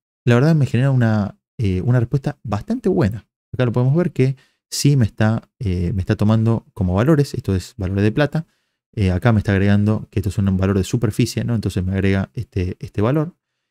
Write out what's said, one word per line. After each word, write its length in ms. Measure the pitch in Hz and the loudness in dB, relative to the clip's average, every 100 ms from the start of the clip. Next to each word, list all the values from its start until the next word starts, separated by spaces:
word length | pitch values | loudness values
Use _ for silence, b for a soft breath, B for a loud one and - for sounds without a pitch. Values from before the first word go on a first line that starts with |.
| _ _ 127 | _ _ 2
la 100 | 120 | 4
verdad 200 | 151 156 | 4 2
me 100 | 131 | 2
genera 260 | 117 139 | 0 0
una, 460 | 131 113 107 95 - _ - | 2 2 0 -2 -8 _ -4
eh, 240 | 101 92 | -2 0
una 180 | 120 123 | 0 0
respuesta 380 | 113 143 151 - | 0 -2 -4 -8
bastante 460 | - 104 - 254 196 | -6 -6 -4 -4 -2
buena. 380 | 185 107 107 - _ _ | 0 0 -2 -12 _ _
Acá 120 | 110 123 | -4 -2
lo 60 | |
podemos 240 | 123 127 160 | 0 2 2
ver 160 | 185 | 0
que 240 | - 131 131 b b _ | 0 0 -2 b b _
sí 280 | - 143 143 | -2 2 2
me 80 | 107 | 2
está, 440 | - 110 113 - - | 2 0 0 -6 -8
eh, 340 | 104 87 87 | -4 -2 -2
me 80 | 95 | -2
está 140 | 92 104 | -2 0
tomando 500 | 104 113 113 113 - | 2 2 2 -2 -4
como 200 | - 90 | -4 -2
valores, 400 | 92 131 147 139 | 2 2 2 0
esto 220 | - - 95 | -4 -4 -4
es 180 | - - | -4 -8
valores 260 | 92 98 | -4 0
de 80 | 107 | 0
plata. 340 | 107 147 156 - _ _ _ _ | 0 -2 -2 -8 _ _ _ _
Eh, 180 | - 95 | -2 0
acá 200 | 90 120 | 2 2
me 80 | 107 | 2
está 140 | - | 2
agregando 540 | 98 101 101 104 107 - | 2 4 2 2 -2 -4
que 80 | 104 | -6
esto 100 | 95 | -4
es 80 | 95 | -2
un 200 | 98 92 | 0 0
valor 200 | 95 98 | 2 0
de 60 | |
superficie, 600 | 92 120 110 - 117 - | 0 -2 -2 0 -2 -2
¿no? 120 | 117 113 | -4 -4
Entonces 280 | 98 98 | -4 -4
me 100 | 92 | -2
agrega 360 | 95 98 98 95 | -2 0 0 -2
este, 440 | - - 98 90 - | -8 -8 -4 -4 -6
este 220 | 98 - | -8 -2
valor. 340 | 110 156 156 - _ _ _ | 0 0 -4 -8 _ _ _